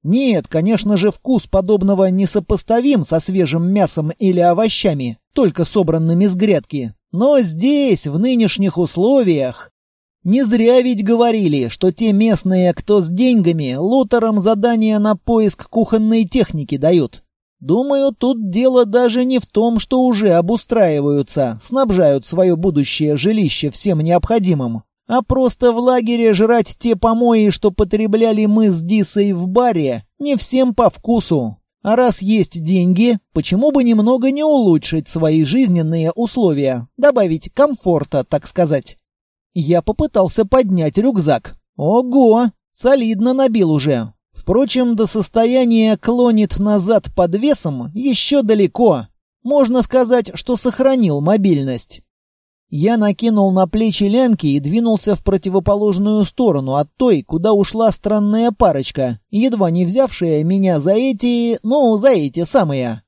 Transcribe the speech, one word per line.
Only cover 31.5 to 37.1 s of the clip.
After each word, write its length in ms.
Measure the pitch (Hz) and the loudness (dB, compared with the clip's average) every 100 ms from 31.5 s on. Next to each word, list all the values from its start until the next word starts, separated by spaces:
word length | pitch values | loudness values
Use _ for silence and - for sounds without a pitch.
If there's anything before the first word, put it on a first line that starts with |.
| 101 _ _ | -10 _ _
А 120 | 196 233 | -2 2
раз 280 | 247 - | 0 0
есть 400 | 190 220 185 170 | -2 0 0 -4
деньги, 560 | 160 185 180 185 240 226 _ | -2 0 2 2 2 0 _
почему 400 | - - 185 294 | -8 -2 0 2
бы 120 | 277 | 2
немного 480 | 240 220 214 254 262 | 2 2 2 0 0
не 120 | 277 | 0
улучшить 640 | 311 285 208 156 - 160 - | 0 2 2 2 0 -6 -6
свои 360 | 165 160 160 | -2 0 2
жизненные 680 | 147 226 247 175 156 165 160 | 2 0 2 0 0 -2 -4
условия, 760 | 208 233 - 196 143 135 127 123 - | -4 -4 0 0 0 -2 -4 -8 0
добавить 540 | 285 | 2